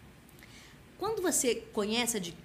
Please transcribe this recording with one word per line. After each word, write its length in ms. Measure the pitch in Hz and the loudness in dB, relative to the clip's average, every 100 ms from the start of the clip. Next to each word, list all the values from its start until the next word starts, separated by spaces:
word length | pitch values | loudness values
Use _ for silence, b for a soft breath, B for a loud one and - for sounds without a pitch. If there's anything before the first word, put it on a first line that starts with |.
| - - - - B B B B - - | -20 -20 -20 -20 B B B B -20 -4
Quando 240 | 403 440 | -2 2
você 340 | 302 254 254 226 - | 2 4 4 2 -2
conhece, 440 | 214 202 226 233 214 | -2 2 2 2 0
ad-, 160 | 175 - | -4 -8